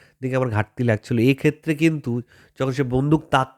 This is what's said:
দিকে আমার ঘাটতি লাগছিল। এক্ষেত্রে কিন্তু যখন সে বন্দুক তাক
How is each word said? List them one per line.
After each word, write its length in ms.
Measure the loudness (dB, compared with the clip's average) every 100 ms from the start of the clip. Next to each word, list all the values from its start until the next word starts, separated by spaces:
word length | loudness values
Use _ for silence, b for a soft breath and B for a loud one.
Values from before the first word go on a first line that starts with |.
| b _
দিকে 140 | -4 -2
আমার 120 | 0
ঘাটতি 360 | 0 -2 -2
লাগছিল। 340 | 0 0 0 2
এক্ষেত্রে 560 | 2 2 0 -2 -4
কিন্তু 480 | 0 0 0 -4 -8 -10 b b -6
যখন 120 | -4
সে 100 | -2
বন্দুক 420 | -2 0 2 0 2
তাক 180 | -2 -2